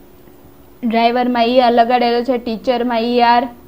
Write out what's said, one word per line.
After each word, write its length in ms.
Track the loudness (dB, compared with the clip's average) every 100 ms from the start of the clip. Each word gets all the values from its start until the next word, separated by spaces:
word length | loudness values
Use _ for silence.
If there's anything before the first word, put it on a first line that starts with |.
| -20 -20 -20 -20 -20 -20 -20 -10
ડ્રાઈવરમાં 600 | -4 0 0 0 -2 0
ઈ 160 | 2 2
આર 120 | 4
લગાડેલો 500 | 2 2 0 0 0
છે, 160 | -2 -4
ટીચરમાં 640 | -4 -6 -4 -2 -2 -4
ઈ 200 | -2 0
આર, 280 | 2 2 0 -8